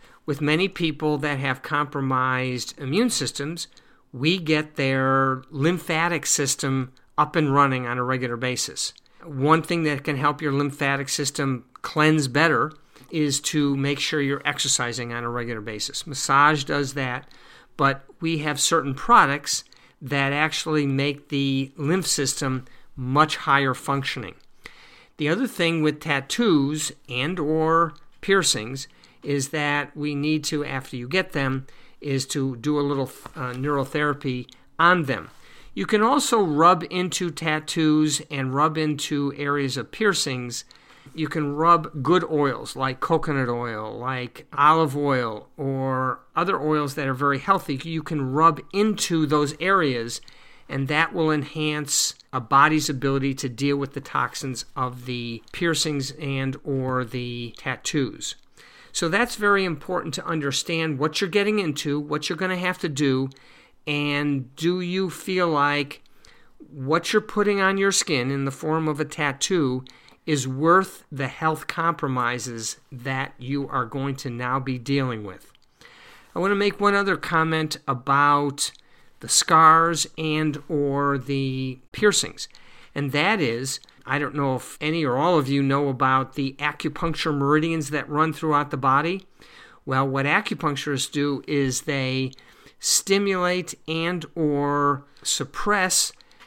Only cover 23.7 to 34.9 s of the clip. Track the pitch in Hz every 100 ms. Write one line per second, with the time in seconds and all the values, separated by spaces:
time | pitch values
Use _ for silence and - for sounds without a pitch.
23.7 | 123 - 139 135 135 95 - - - -
24.7 | - - - - - 147 190 262 - 165
25.7 | 165 151 151 165 139 139 - 226 151 139
26.7 | 151 156 - - 123 147 175 147 160 160
27.7 | 165 160 - - - - 196 151 117 110
28.7 | 135 - - - _ 143 143 135 156 147
29.7 | 147 139 147 147 143 147 156 151 151 135
30.7 | 135 - 127 123 185 185 151 135 131 135
31.7 | - - - 147 135 139 143 135 120 147
32.7 | 147 143 139 127 - - - 127 127 143
33.7 | 143 131 151 147 143 135 127 - - -
34.7 | - 170